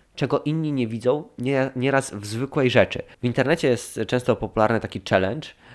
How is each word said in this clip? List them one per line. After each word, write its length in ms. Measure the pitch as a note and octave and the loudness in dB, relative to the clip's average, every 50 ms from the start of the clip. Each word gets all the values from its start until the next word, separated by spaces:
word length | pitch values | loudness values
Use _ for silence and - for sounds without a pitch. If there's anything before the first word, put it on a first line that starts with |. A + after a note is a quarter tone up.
| _ _ _ | _ _ _
czego 240 | - D3 A#2+ C#3+ - | -4 -2 0 0 0
inni 320 | - D3 D3+ D#3+ D#3+ D3+ | 0 -2 -2 -2 -2 -2
nie 160 | D3 C3+ B2 A2 | -2 -2 -2 -2
widzą, 360 | A2+ A2+ G#2 B2 C3 D3 D#3+ - _ - | -4 -2 0 0 0 0 -2 -8 _ -6
nie-, 340 | B2 C3 C#3 C3+ C3 C3+ - | -4 0 0 0 0 0 -2
nieraz 380 | B2+ B2 C3+ C3+ C3+ C3 - - | -2 0 2 2 2 0 0 -6
w 120 | G2+ G2 | -10 -8
zwykłej 440 | G2+ G#2+ A#2 C3 C3+ - D#3 C3 B2+ | -8 -6 -6 -6 -2 0 2 2 4
rzeczy. 320 | A2+ A#2+ G2 - - - - - - - | 6 4 4 4 0 -6 -10 -12 -10 -6
W 40 | - | -4
internecie 420 | B2 A#2+ - C3 C3 C#3+ - - C#3 | -2 0 0 2 2 2 2 2 2
jest 320 | A#2+ A2+ - - - - A2 - | 2 0 -2 -6 -8 -6 -2 0
często 280 | - B2 B2 - A#2 | 0 0 2 0 0
popularny 440 | - A2 G#2+ - A2 G#2+ G#2+ A#2 G#2+ | 0 -2 -2 2 2 4 4 2 0
taki 220 | - - - F#2+ - - | -2 -4 -8 -10 -2 0
challenge, 380 | - F#2+ F#2 F#2 A#2 D#3 - - - _ - - | 2 2 2 0 -2 -6 -8 -12 -16 _ -20 -20